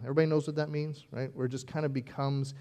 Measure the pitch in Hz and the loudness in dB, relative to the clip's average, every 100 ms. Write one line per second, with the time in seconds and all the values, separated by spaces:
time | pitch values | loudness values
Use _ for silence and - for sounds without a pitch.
0 | 120 147 156 156 156 151 151 147 156 147 | 0 4 6 4 2 0 0 0 -2 -6
1 | - 120 131 135 127 131 131 156 151 135 | -8 -6 -4 -2 -2 -2 -4 -2 0 0
2 | 123 - 139 139 135 - | -4 -2 0 0 0 -6